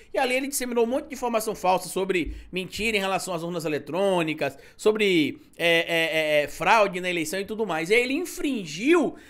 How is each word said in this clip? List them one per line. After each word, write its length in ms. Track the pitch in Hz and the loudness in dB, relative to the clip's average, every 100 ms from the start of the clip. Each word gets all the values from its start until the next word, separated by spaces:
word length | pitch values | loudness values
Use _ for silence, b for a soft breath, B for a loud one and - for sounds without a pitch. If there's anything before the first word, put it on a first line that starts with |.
| B | B
e 60 | 349 | -2
ali 160 | 262 | 0
ele 140 | 254 269 | 0 -2
disseminou 380 | - 247 240 226 | -4 -2 0 2
um 20 | |
monte 220 | 269 302 | 0 -4
de 40 | |
informação 400 | 254 240 233 220 | -6 -2 -2 -2
falsa 340 | 202 180 185 180 | -2 2 2 0
sobre 480 | 185 190 185 147 B B | -4 -2 0 -2 B B
mentira 460 | 180 180 - 220 208 | -8 -8 -4 -2 0
em 20 | |
relação 360 | 190 185 185 170 | 0 -2 -2 -6
às 80 | |
urnas 200 | 170 175 | -4 -4
eletrônicas, 920 | 160 143 - 160 202 180 160 151 139 - B - | -4 -4 -4 -2 2 2 0 -2 -4 -6 B -2
sobre, 640 | 214 214 208 175 139 - - - | 0 2 4 4 2 -2 -12 -2
é, 120 | 165 | 2
é, 720 | 165 170 170 165 156 151 151 | 2 2 0 0 0 2 2
é, 20 | 143 | 0
é, 20 | |
fraude 520 | - 165 226 202 180 | 0 4 4 4 0
na 120 | 180 | -4
eleição 280 | 175 156 190 | -2 -2 -4
e 60 | 196 | -6
tudo 180 | 220 | -4
mais. 280 | 214 160 165 | -2 -2 2
E 20 | |
aí 80 | 220 | 2
ele 140 | 247 277 | 2 -2
infringiu 1000 | 359 - 311 247 165 151 254 349 220 B B | -4 -4 -4 -4 -6 -2 4 4 4 B B